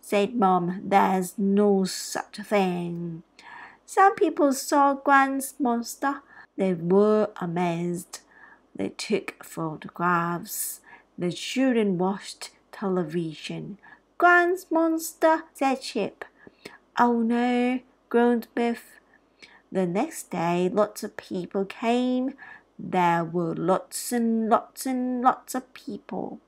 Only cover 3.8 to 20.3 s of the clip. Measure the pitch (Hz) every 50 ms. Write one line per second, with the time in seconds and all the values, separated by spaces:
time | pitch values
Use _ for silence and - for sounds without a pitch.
3.8 | _ - - - 381 392 466 - 381 320 320 - 320 285 262 269 - - 320 285
4.8 | 277 277 285 277 - - 277 269 269 269 269 269 262 - - _ 302 240 233 233
5.8 | 233 - - - - 277 285 285 _ _ - - - _ _ - 196 190 185 165
6.8 | 165 175 185 196 208 214 214 214 214 - - - 180 175 165 175 180 175 170 165
7.8 | 175 175 175 175 175 _ - - _ _ _ - - - - _ _ _ _ -
8.8 | 98 - - - - - 214 196 - - - _ - - - - 165 160 156 -
9.8 | - 202 _ - 175 180 180 170 170 170 175 170 - 208 - - - - - -
10.8 | _ - - - _ _ _ - 175 180 170 - - - - 247 262 269 247 226
11.8 | 214 202 190 170 185 190 196 185 - - - _ - - _ _ _ _ - -
12.8 | - 196 185 185 175 151 156 175 170 160 156 - - - 165 165 156 160 202 -
13.8 | _ - - _ _ _ _ _ - 349 349 349 349 349 370 359 - _ 330 320
14.8 | 330 330 320 320 320 - - _ - 320 320 320 320 - _ - 285 269 262 -
15.8 | - - - 240 196 - - _ - - _ _ - - _ _ _ - - -
16.8 | _ _ _ - 240 240 240 233 233 226 240 240 240 247 247 247 247 247 254 254
17.8 | - _ _ _ _ _ - 233 240 240 240 233 220 _ _ - 233 233 233 -
18.8 | - - - - _ _ _ _ _ _ _ _ - - - - _ _ - 190
19.8 | 190 175 170 196 262 330 - - - _